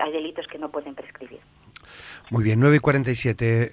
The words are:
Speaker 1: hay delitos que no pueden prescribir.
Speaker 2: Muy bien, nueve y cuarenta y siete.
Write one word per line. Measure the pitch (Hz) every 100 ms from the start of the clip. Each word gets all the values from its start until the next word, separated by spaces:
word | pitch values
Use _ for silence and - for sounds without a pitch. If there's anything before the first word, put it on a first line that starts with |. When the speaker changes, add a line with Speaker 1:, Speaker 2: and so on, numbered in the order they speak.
Speaker 1:
hay | 151
delitos | 160 156 170 156
que | 151
no | 151
pueden | 147 143
prescribir. | 135 - - 127 - - _ - - - - - - -
Speaker 2:
Muy | 113
bien, | 107 110
nueve | 139 147
y |
cuarenta | 147 139 127
y | 120
siete. | 127 107 117 113 120